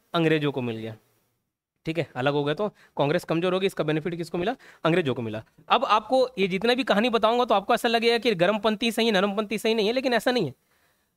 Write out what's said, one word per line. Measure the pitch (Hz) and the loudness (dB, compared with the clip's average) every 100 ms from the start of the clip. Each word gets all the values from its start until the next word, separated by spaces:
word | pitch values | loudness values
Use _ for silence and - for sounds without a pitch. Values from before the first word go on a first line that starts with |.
| _ | _
अंग्रेजों | 170 160 156 147 | 0 2 2 0
को | 135 | -2
मिल | 120 113 | -6 -6
गया, | 110 110 _ _ _ _ _ _ _ _ 165 | -10 -14 _ _ _ _ _ _ _ _ -6
ठीक | 165 | -4
है। | 143 127 | -4 -2
अलग | 139 | 0
हो | 147 | 0
गए | 143 | -2
तो | 156 208 _ _ - | -2 -6 _ _ -2
कांग्रेस | 143 170 | 0 0
कमजोर | - 165 180 | -2 -2 0
होगी, | 185 190 | 0 -2
इसका | - | -2
बेनिफिट | 156 151 170 170 | -2 -2 -4 -8
किसको | 160 175 | -6 -4
मिला? | 190 262 - - 214 | -4 -6 -12 -4 0
अंग्रेजों | 175 143 123 | 2 0 -2
को | |
मिला। | 113 107 - _ - | -6 -8 -14 _ -2
अब | 220 247 | 0 2
आपको | 214 214 262 247 190 | 0 2 0 0 0
ये | 190 | -2
जितना | 185 233 | 0 0
भी | 254 | 0
कहानी | 254 202 247 | 2 2 2
बताऊंगा | 220 220 247 247 | 2 2 2 2
तो | 202 | 2
आपको | 196 | 2
ऐसा | 226 240 | 0 2
लगेगा | 226 226 233 | 2 2 2
कि | 233 180 | 0 2
गरमपंथी | 180 214 220 208 233 | 2 2 -2 0 -2
सही, | 220 226 | 0 2
नरमपंथी | 190 202 196 208 214 | 2 0 -2 -4 -2
सही | 220 | -2
नहीं | 226 202 | 0 0
है, | |
लेकिन | 254 254 | 0 0
ऐसा | 233 262 | 0 0
नहीं | 247 147 | 0 -2
है। | - _ _ _ _ _ | -6 _ _ _ _ _